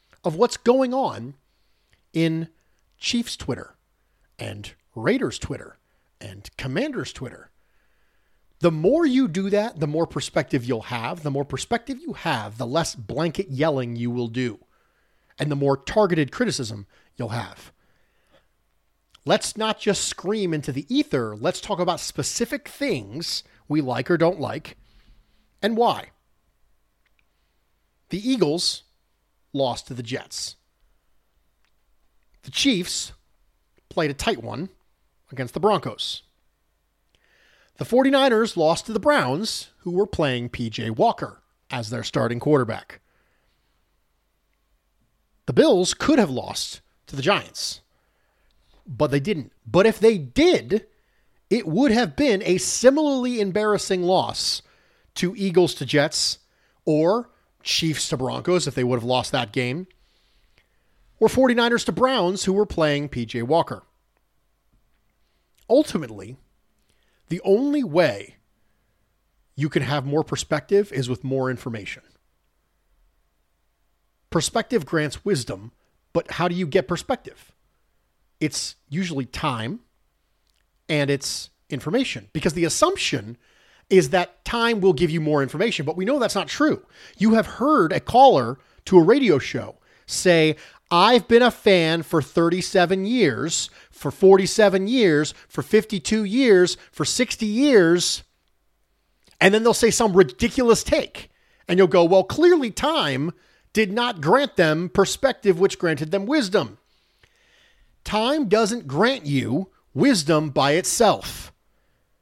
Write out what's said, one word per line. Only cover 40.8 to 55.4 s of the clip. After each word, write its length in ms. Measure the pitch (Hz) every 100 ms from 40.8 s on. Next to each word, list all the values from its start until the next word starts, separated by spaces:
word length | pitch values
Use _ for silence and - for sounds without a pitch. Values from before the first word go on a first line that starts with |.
| 113
Walker 500 | 110 226 - 117 - _ _ -
as 180 | 127 107
their 140 | 120
starting 380 | 113 139 117 120
quarterback. 600 | 147 147 110 101 - - _ _ _ _ _ _ _ _ _ _ _ _ _ _ _ _ _ _ _ _ _ _ _ _ -
The 60 |
Bills 420 | 131 311 190 180
could 240 | - - 294
have 120 | 175
lost 500 | 123 - - - - _ _ -
to 100 | 139
the 60 |
Giants, 580 | 143 185 - - - - _ _ _ _ _ _ _ _ _ _ -
but 240 | 113 147
they 80 | 143
didn't. 340 | 147 170 - _ 110
But 200 | 165 220
if 120 | -
they 200 | 220 202
did, 680 | 131 - 349 165 117 208 - _ _ _ _ _ -
it 180 | 233 160
would 240 | 175 277
have 240 | 220 202
been 280 | 139 285 196
a 140 | - 185
similarly 800 | - - 247 285 294 269 247 240
embarrassing 640 | 196 196 214 202 - 185
loss 600 | 175 180 110 - - - _ _ _ _ _ -
to 180 | 180
Eagles 380 | 214